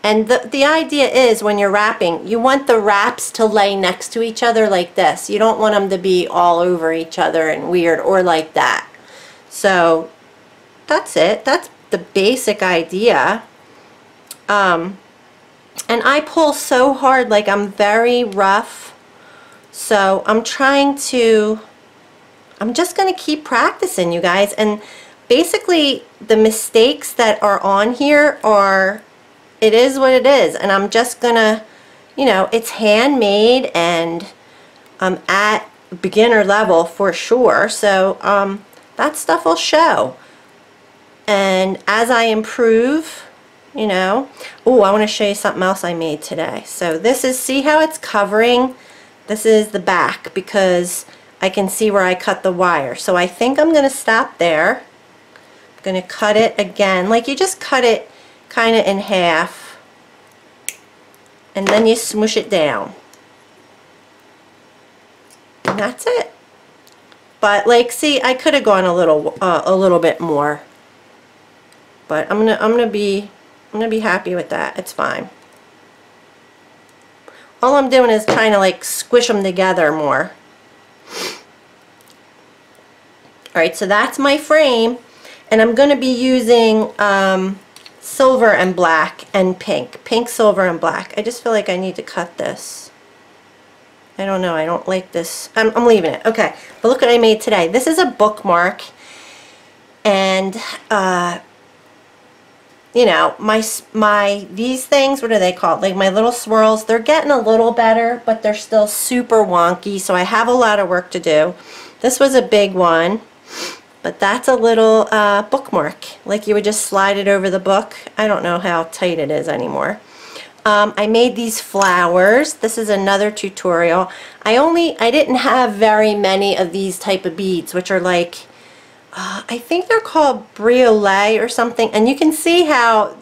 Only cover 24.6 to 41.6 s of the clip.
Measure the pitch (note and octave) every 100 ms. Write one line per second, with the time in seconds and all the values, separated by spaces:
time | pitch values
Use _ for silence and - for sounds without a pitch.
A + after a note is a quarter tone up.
24.6 | G#3+ G#3 - - - - _ B3+ F4 G#4+
25.6 | - E4+ C#4+ C4 - _ G#3+ A3 A3 A3
26.6 | - A3+ B3 D4 - - A3+ G#3 G#3 G3
27.6 | G3 G3 A3 B3 C#4+ D4 D4 - G#3+ G#3
28.6 | G3 F#3+ F#3+ G#3+ - _ _ _ _ _
29.6 | A3 A3+ C4 C4+ C4 B3+ B3+ C#4 E3+ -
30.6 | G3 G3 G3+ A3+ B3 - A#3+ A#3 G#3+ A3
31.6 | - - - - _ - C4+ F#3+ F#3+ A3+
32.6 | A3+ - G#3+ G#3+ C4+ C4+ G#3 G3+ A3+ B3+
33.6 | B3 E3+ E3+ E3+ E3+ E3+ G3 - _ -
34.6 | - _ _ - F#3 F#3 - F#3+ G#3 G#3+
35.6 | - _ _ F3+ F#3+ G#3 A#3 A3+ G3 G3+
36.6 | G3 E3 E3+ - G3 E3+ - A#3+ A3+ A#2
37.6 | A3 - G#3 F#3+ F#3+ F#3 G3 G3+ G3 G3+
38.6 | - - - - D4 D4+ - E4 E4 -
39.6 | - D#4 A3+ D#3+ B2+ - - - _ _
40.6 | _ _ _ _ _ _ - G3+ G3 F#3